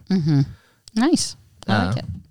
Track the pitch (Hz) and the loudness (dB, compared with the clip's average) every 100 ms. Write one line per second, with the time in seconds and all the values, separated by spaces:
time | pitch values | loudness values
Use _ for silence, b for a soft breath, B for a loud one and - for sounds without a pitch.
0 | - 190 156 143 135 b b b - 220 | -2 -2 2 2 0 b b b -8 0
1 | 285 330 - - _ _ - 107 92 - | 2 2 0 -10 _ _ -2 0 0 -2
2 | - - - | -6 -14 -16